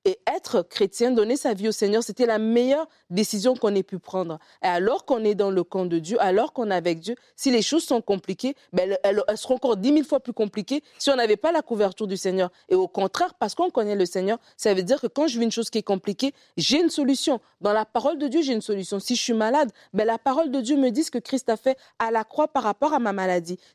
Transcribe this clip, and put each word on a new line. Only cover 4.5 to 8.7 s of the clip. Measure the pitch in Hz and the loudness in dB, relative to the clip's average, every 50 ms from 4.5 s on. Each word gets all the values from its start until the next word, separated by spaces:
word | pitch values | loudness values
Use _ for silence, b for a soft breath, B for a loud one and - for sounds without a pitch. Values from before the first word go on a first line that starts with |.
| b b b | b b b
Et | |
alors | 185 175 175 185 214 277 381 - | -2 0 2 2 0 0 0 0
qu'on | - 269 226 220 | 0 0 0 2
est | 208 208 | 0 2
dans | 185 202 196 | 2 0 0
le | 190 180 170 | 2 0 -2
camp | - - 190 185 | -2 -2 -4 -2
de | 180 170 165 | 0 -2 -2
Dieu, | 156 165 226 - - | -2 -2 0 0 2
alors | 190 185 208 247 302 - | 2 4 2 2 0 -2
qu'on | 269 233 208 | -4 -2 -2
est | 190 | -2
avec | 180 165 175 165 165 | 0 0 0 -2 -2
Dieu, | 165 196 247 b b b b | -4 -8 -10 b b b b
si | - - 269 | -4 0 2
les | 247 226 | 2 2
choses | 202 - 277 330 - | 2 2 0 0 0
sont | - 277 233 | 0 -2 -2
compliquées, | - - 202 185 - - 190 - - 262 285 b b b | 0 0 -2 -2 -2 -6 -8 -4 -4 -6 -6 b b b